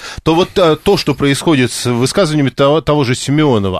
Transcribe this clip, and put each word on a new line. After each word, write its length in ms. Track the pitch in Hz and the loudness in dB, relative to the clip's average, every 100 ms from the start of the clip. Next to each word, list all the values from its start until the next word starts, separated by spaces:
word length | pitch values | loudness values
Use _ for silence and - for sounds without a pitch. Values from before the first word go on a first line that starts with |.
| - - | -16 -6
то 120 | - | -2
вот, 240 | 165 180 - | 0 0 0
а, 180 | 170 156 | 0 2
то, 200 | - 196 | 0 0
что 180 | - | 0
происходит 560 | 139 143 139 - 147 123 | -2 -2 0 0 0 0
с 140 | - | -2
высказываниями 640 | 123 120 127 - 175 151 139 | -4 -2 0 0 0 0 -2
того, 320 | - 139 156 | 0 2 2
того 240 | 156 151 | 0 0
же 100 | 123 | 0
Симеонова, 640 | 127 - 147 151 113 98 | -2 -2 0 2 2 0